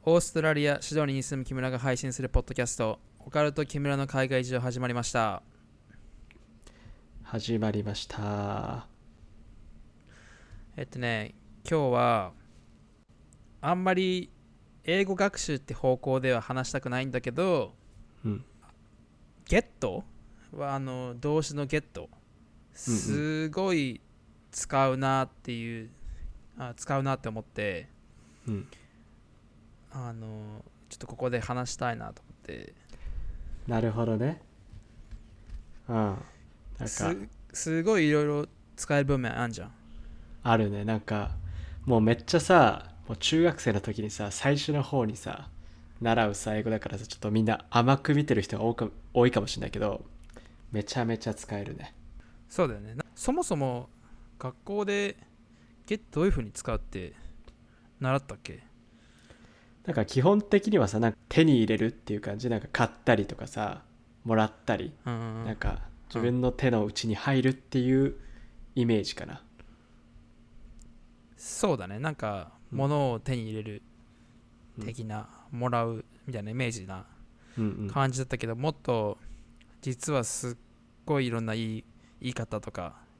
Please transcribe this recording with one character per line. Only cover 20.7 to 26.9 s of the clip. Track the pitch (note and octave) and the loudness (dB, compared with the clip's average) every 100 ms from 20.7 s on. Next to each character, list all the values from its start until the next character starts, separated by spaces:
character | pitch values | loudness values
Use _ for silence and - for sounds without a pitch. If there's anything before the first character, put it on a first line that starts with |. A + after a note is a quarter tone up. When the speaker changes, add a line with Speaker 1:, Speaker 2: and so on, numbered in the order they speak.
Speaker 1:
あ | C3+ | -4
の、 | C3+ B2+ B2+ A#2+ | -4 -6 -8 -4
動 | D3 D3+ | 0 2
詞 | D3+ D3 | 0 -4
の | C#3+ | -2
ゲ | D3+ | -2
ッ | |
ト。 | - - | -2 -14
Speaker 2:
う | - | -14
ん | |
う | |
ん。 | - _ - - - - | -18 _ -20 -20 -20 -20
Speaker 1:
す | - - A2 F#2+ D3 D3+ D#3 D#3 | -8 0 0 2 0 0 0 -2
ご | D3+ F#3+ E3+ | 0 2 2
い | C3+ A2+ - - - - - | 0 -4 -16 -20 -20 -20 -14
使 | - - C#3 C3+ | -10 0 2 4
う | C3 | 4
な | C3+ C3+ C3 | 2 2 0
っ | - | -6
て | - A#2 | -10 -6
い | A#2 A2+ | -6 -8
う、 | A2+ - - - - - - - | -12 -12 -12 -10 -12 -12 -18 -12
あ、 | B2 A#2 | -12 -10
使 | - | -2